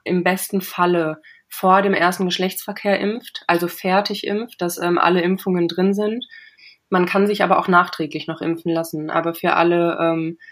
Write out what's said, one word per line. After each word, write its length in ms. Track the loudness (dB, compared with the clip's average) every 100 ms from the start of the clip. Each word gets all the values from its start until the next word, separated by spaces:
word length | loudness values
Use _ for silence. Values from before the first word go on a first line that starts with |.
im 200 | -2 0
besten 360 | 0 0 -2 -4
Falle 600 | -4 0 2 2 0 -4 -14 -20 -20
vor 340 | -2 4 4
dem 100 | 4
ersten 320 | 4 2 2
Geschlechtsverkehr 720 | -2 0 -2 -4 -10 -6 -2 0
impft, 460 | 0 -6 -10 -8 -2
also 220 | 0 -2
fertig 580 | -4 0 2 2 -4 -4
impft, 360 | -4 -6 -6
dass, 160 | -6 -2
ähm, 180 | 0 2
alle 260 | 4 4
Impfungen 460 | 2 0 0 0 0
drin 240 | 2 2
sind. 320 | 2 -2 -4 -10 -18 -20 _ -20 _ -2
Man 180 | 0 2
kann 200 | 2 0
sich 160 | 2
aber 160 | 2 2
auch 100 | 4
nachträglich 580 | 4 2 -2 -8 -8 -10
noch 140 | -6
impfen 320 | -4 -4 -2
lassen. 380 | -4 -4 -6 -2
Aber 240 | -2 -2
für 200 | -2 0
alle, 440 | 2 2 2 2 0
ähm, 380 | 0 0 -4 -8 -16